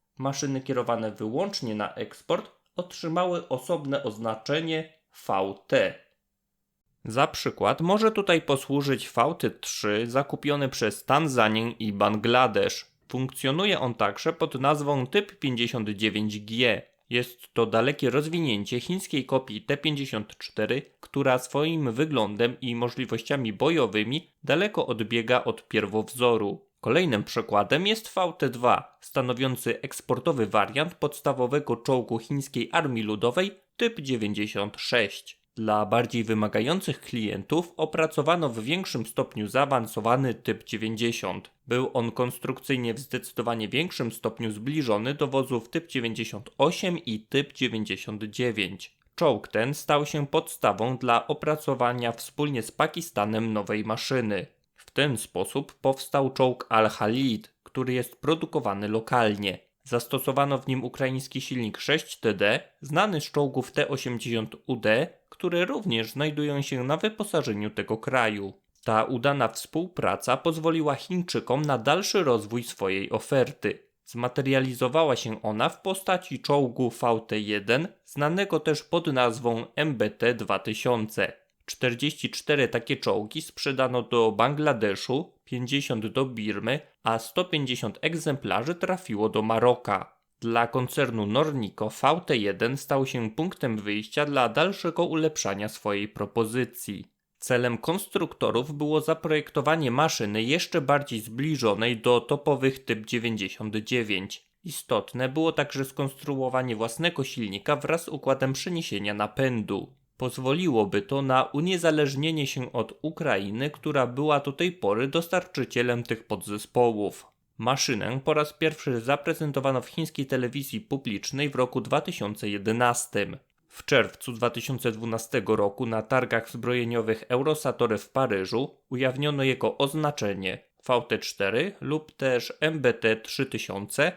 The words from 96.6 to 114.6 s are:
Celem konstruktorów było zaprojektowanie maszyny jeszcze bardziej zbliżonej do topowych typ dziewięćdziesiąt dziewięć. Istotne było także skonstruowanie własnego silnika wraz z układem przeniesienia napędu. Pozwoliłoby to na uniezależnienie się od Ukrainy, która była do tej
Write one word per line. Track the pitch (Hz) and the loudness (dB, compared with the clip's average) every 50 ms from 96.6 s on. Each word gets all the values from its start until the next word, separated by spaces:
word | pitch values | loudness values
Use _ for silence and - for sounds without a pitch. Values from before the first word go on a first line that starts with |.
| 127 120 - - - - 101 - - - _ _ _ _ _ - | -2 -2 -4 -12 -10 -10 -10 -10 -10 -16 _ _ _ _ _ -10
Celem | - - 127 120 123 123 120 113 | -2 0 2 2 2 2 0 -2
konstruktorów | - - 165 196 - - - 196 175 151 - - - 107 104 113 131 147 151 | -2 -2 -2 -2 -2 -2 -2 -2 -2 -2 -4 -2 0 2 2 2 0 -2 -4
było | 143 151 147 151 151 | -4 -2 2 2 2
zaprojektowanie | 147 - 160 160 - 165 156 151 147 - - 151 131 147 160 165 151 127 | 2 2 -2 -2 0 0 0 0 0 -2 -2 0 2 2 2 4 2 0
maszyny | 117 131 156 160 - - 117 104 104 110 113 | 2 2 2 2 2 0 -2 -2 0 0 0
jeszcze | 117 147 175 - - - 170 | 2 2 0 0 0 -2 -2
bardziej | 139 131 143 143 139 - 127 110 | 2 4 2 2 2 0 -6 -6
zbliżonej | 107 - 110 120 139 156 156 131 120 110 101 98 113 120 123 | -6 -6 -6 -4 -2 -2 0 2 4 2 2 4 2 0 0
do | 110 - 123 123 120 | 0 4 6 6 6
topowych | 117 - 147 135 - 160 143 127 131 135 131 135 - | 4 2 -2 0 2 2 2 4 4 2 2 0 -2
typ | - 117 107 107 | -2 -2 -2 -2
dziewięćdziesiąt | - - 120 110 120 113 107 98 98 - - 107 107 101 | -4 -4 -2 0 0 -2 -2 -4 -6 -6 -6 -8 -4 -4
dziewięć. | 110 104 - 127 123 117 104 104 92 95 98 - - _ _ _ _ - | -4 -4 0 0 0 0 0 -2 -4 -4 -6 -10 -14 _ _ _ _ -14
Istotne | 175 143 - - - 123 107 - - - 120 127 131 | -12 -12 -10 -4 0 0 0 0 -2 -4 -2 -2 -2
było | 131 156 160 165 160 | 0 0 0 0 2
także | 156 143 139 - 135 135 | 0 -2 -2 -2 -4 -4
skonstruowanie | 131 - - 139 135 - - - - 143 135 131 127 127 127 127 127 117 | -4 -4 -4 -4 -4 -4 -8 -8 -6 -4 -2 -2 0 0 0 0 0 -2
własnego | 107 113 113 - - 156 175 170 - 135 | -2 -2 -4 -2 0 -2 -2 0 -2 -4
silnika | - - - 113 101 95 101 - - 147 | -6 -4 -6 -6 -4 -4 -6 0 0 0
wraz | 135 139 147 156 165 - | 0 0 0 -2 -2 -2
z | - | -4
układem | 156 139 - 135 135 135 135 131 135 | -8 -6 0 0 0 2 2 -2 -2
przeniesienia | - - 190 175 165 165 - - 101 98 104 104 | -2 -4 -4 -4 -4 -4 -4 -4 -4 -2 -2 -2
napędu. | 104 104 107 - - 135 131 123 113 104 - 104 95 - - - _ _ _ _ | 0 -2 -2 0 0 0 2 2 0 -2 -2 -2 -4 -4 -6 -14 _ _ _ _
Pozwoliłoby | - 131 127 - - 127 131 139 165 185 170 131 113 107 98 98 104 101 | -6 -6 -6 -4 -2 0 0 0 2 2 2 4 4 4 4 2 0 0
to | - - 139 139 | 0 -2 0 2
na | 131 127 131 127 | 4 4 4 4
uniezależnienie | - - 143 156 180 190 175 165 165 156 151 147 135 139 135 147 160 160 156 143 | 2 0 0 0 2 0 2 4 4 4 4 4 2 2 0 -2 0 0 0 -2
się | 131 - 139 127 117 - | -2 -4 -6 -6 -4 -2
od | 123 110 - - - - | -4 -4 -4 -6 -8 -8
Ukrainy, | 156 160 - 170 143 117 98 98 101 101 113 131 151 | -8 -6 -2 0 0 0 0 0 -2 -4 -4 -4 -4
która | 147 - - 156 147 143 127 | -6 -6 -6 -2 2 2 2
była | 120 123 131 147 156 147 143 | 2 0 -2 2 2 2 2
do | 143 147 135 | 2 -2 -4
tej | - | -2